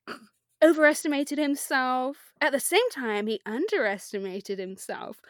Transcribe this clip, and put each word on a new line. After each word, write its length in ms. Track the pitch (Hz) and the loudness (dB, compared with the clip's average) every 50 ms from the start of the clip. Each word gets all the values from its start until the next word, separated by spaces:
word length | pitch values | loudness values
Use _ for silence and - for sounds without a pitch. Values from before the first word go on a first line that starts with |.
| - - | -18 -18
<clears throat> 560 | - - 226 - _ _ _ _ _ - 311 | -16 -16 -18 -20 _ _ _ _ _ 6 6
overestimated 760 | 320 330 302 311 294 302 - - 330 294 277 285 285 294 277 | 6 8 8 6 4 4 4 0 -2 0 0 0 -2 0 0
himself. 920 | 302 285 285 277 - - 311 269 254 254 254 254 254 262 285 - - - _ - | 0 0 0 -2 -2 -2 0 0 0 2 0 -2 -2 -4 -6 -10 -16 -14 _ -2
At 100 | 285 302 262 | 0 0 0
the 60 | 269 | 0
same 280 | - - 339 392 494 494 | 0 2 2 2 2 2
time, 360 | - 277 254 220 214 208 208 214 | -2 -4 -4 -2 -2 -2 -2 -2
he 140 | 220 - - | -4 -4 -6
underestimated 1120 | 208 214 240 339 440 - 370 254 208 196 202 - - - 202 196 196 180 202 190 - 202 190 | -6 -4 -4 -2 -2 0 0 0 0 -2 -4 -8 -8 -8 -8 -6 -6 -8 -8 -8 -8 -8 -8
himself 640 | 190 185 190 196 - - 190 - - - - - _ - | -8 -10 -12 -14 -12 -12 -10 -10 -10 -12 -14 -16 _ -20